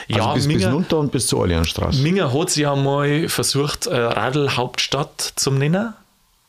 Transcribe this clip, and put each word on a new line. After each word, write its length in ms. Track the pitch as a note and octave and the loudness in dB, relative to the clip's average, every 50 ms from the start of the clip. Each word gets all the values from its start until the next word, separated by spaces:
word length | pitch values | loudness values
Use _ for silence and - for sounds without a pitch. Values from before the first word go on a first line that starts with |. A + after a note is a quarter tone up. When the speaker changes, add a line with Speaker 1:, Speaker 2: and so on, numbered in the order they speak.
| - - | -6 -2
Speaker 1:
Also 100 | A2+ G#2+ | -2 0
Speaker 2:
Ja, 140 | A2 B2+ D3 | 0 2 2
Speaker 1:
bis, 140 | D3 C#3+ | 2 2
bis 80 | D3 D#3+ | 2 2
Speaker 2:
Minger, 160 | F3 F#3+ - - | 2 2 2 2
Speaker 1:
runter 240 | F3 F#3+ - E3+ | 0 0 0 0
und 140 | D#3 D3 B2 | 0 0 0
bis 160 | - B2+ - | 0 -2 -2
zur 140 | - C3+ A#2+ | 0 0 0
Orleansstraße. 600 | G#2 F2+ E2+ E2 E2+ F2 - F#2+ F#2+ E2 - C3 | 2 2 2 2 0 0 0 -2 -2 0 2 2
Speaker 2:
Minger 320 | C#3 D#3+ F#3 G3 E3+ C3 B2 | 2 2 2 2 0 0 0
hat's 220 | D3 F3+ F3+ - | 0 0 0 0
ja 200 | D3+ D3 C#3+ C#3 | 0 0 0 0
mal 540 | C#3 C#3 C3+ C#3 C#3+ C#3+ C#3+ D3 D#3 E3+ - | 0 2 2 2 2 0 0 0 0 0 -2
versucht, 560 | - - A#2 - - C#3 C#3+ C#3+ - - - | -2 -2 -2 0 0 0 -2 -2 -4 -6 -4
äh, 100 | - - | -2 0
Radl-Hauptstadt 1400 | B2 A#2+ A#2 A#2+ - A2 C3 C3+ D3+ C#3+ B2+ - B2 B2 - - - - - - C#3 D3 - - - - - - | 0 2 2 0 0 0 0 0 0 0 0 0 0 -2 -2 -2 -4 -4 -2 -2 -2 -2 -4 -6 -8 -8 -6 -4
zum 240 | - - C#3 C3+ C3+ | -2 0 0 2 2
Nennen. 340 | C#3 D3+ F3 G3 A3+ A3+ G#3+ - - _ _ _ _ _ _ _ _ | 2 2 2 0 -2 -4 -8 -14 -20 _ _ _ _ _ _ _ _